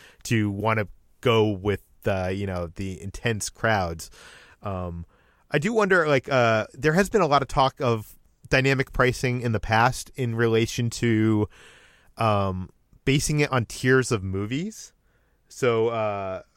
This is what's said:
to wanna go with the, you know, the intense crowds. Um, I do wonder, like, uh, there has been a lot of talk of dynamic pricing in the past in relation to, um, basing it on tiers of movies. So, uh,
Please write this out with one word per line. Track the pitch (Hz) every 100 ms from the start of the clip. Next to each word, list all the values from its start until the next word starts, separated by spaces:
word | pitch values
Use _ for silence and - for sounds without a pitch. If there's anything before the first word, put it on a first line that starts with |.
| - _
to | - 117 104
wanna | 98 107 110 98 - _ _
go | 123 113 110
with | 95 101 95 _ _
the, | 110 95 92
you | 98 98
know, | 90 85
the | - 95 90
intense | 101 - 120 107 -
crowds. | - 113 107 87 82 - - - - - _
Um, | 104 92 90 85 82 _ _ _ -
I | 151
do | 180
wonder, | 226 196 185 156
like, | 139 -
uh, | 131 117 110 -
there | 131 151
has | 170 196
been | 220
a | 156
lot | 143
of | 139
talk | 143 131 -
of | 117 113 - - _ _ -
dynamic | 135 135 131 131
pricing | - 127 - 127 123
in | 120
the | 107
past | - 110 127 123 - -
in | 120
relation | 113 117 113 113 - 120
to, | - 120 110 110 107 104 - - - _ _ _ -
um, | 113 101 98 92 90 _ _ _
basing | - 139 - 151
it | 143
on | 131 110
tiers | - 127 131 120
of | 113
movies. | 95 95 104 135 202 - - _ _ _ _ _ _
So, | - 123 113 113
uh, | 117 107 101 95 92 -